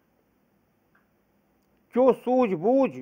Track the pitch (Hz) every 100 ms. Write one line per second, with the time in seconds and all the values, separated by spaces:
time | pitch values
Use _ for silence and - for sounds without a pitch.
0 | _ _ _ _ _ _ _ _ _ _
1 | _ _ _ _ _ _ _ _ _ 226
2 | 262 220 - 254 247 180 185 269 262 143